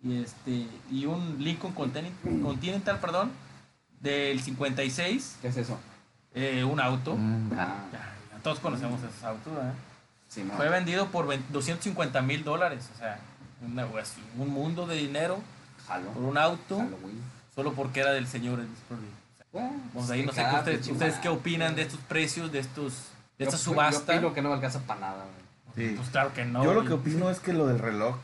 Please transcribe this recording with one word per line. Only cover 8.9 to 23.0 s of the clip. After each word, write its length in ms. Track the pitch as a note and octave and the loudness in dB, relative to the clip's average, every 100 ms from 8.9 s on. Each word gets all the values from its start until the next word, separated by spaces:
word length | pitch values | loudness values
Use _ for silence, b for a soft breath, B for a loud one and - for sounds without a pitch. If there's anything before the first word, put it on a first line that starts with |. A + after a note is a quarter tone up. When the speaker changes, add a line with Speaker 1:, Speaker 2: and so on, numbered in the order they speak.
| B2 | -2
Speaker 1:
esos 220 | A#2+ - | -6 -8
autos, 260 | A#2 A2 D3+ | -6 -6 -6
¿eh? 180 | D#3 B2+ B2+ - - _ _ _ | -4 -4 -6 -10 -20 _ _ _
Speaker 2:
Sí, 140 | - | -6
no. 80 | F#2+ | -4
Speaker 1:
Fue 140 | G2+ D3 | 2 4
vendido 380 | F3+ F3 F3+ F#3 | 4 4 2 2
por 180 | F3 D3 | 2 2
vein-, 160 | C3+ B2+ | 0 0
doscientos 340 | C#3+ B2+ E3 | -2 0 -2
cincuenta 360 | G#3 F3+ D3+ C3 | -2 0 2 2
mil 240 | B2+ D3+ | 2 0
dólares, 460 | D3+ D#3 F3+ C3+ - | 0 2 2 0 -10
o 40 | - | -8
sea, 200 | A#2 G2+ - - - - A#2+ | -8 -8 -12 -18 -20 -12 -6
una, 200 | B2 A#2 | -4 -4
pues, 260 | A2 G#2 - G#2+ A#2+ | -4 -6 -12 -12 -4
un 120 | C#3 | -2
mundo 360 | C#3 D3+ E3+ F3 | 0 0 -2 -2
de 100 | D#3+ | -2
dinero 420 | D3 D3 E3 F#3+ A3 - - - - | 0 0 0 0 -4 -16 -20 -20 -8
Speaker 2:
Jalo. 220 | F2+ F#2 | -6 -6
Speaker 1:
por 120 | A2+ | -2
un 120 | B2+ C#3+ | 2 4
auto, 400 | D#3+ E3+ - F#3+ | 4 4 -2 -2
Speaker 2:
Jalo, 220 | B3 - | -2 -4
güey. 140 | F#2+ G#2+ B2 - - | -10 -10 -10 -14 -12
Speaker 1:
solo 180 | - C#3+ | -4 -2
porque 280 | C3 C3+ C3 | 0 -2 2
era 120 | C#3 | 4
del 140 | C3+ B2 | 4 0
señor 320 | B2+ A#2+ B2 | -2 -2 -2
Elvis 180 | A2+ A#2 - | -4 -10 -12
Presley. 220 | A#2+ G#2+ | -10 -10
O 280 | G2+ - _ | -14 -20 _
sea, 80 | - | -12
Speaker 2:
Bueno, 280 | F3+ B3 C#4+ B3+ | -6 -6 -6 -8
Speaker 1:
pues, 160 | B2+ B2 | -6 -2
ahí 100 | B2 | 0
Speaker 2:
sí, 60 | C3+ | 0
Speaker 1:
no 60 | |
sé 100 | - | 2
Speaker 2:
cada 160 | C3 B2 | 2 4
Speaker 1:
ustedes, 180 | B2+ C#3+ | 2 0
Speaker 2:
pinche 120 | B2 | 0
Speaker 1:
ustedes 220 | C3+ D#3+ | 2 2
qué 140 | D#3 F3 | 2 0
Speaker 2:
madre. 100 | D#3+ | 0
Speaker 1:
opinan 340 | D3+ E3 E3 | 0 2 2
de 80 | D#3 | 2
estos 180 | D#3 D3 | -2 -4
precios, 520 | C3 D#3+ D#3 - E3 | -2 0 2 0 -2
de 60 | C#3+ | -2
estos, 340 | C3 C#3 C#3 B2+ | -4 -4 -4 -6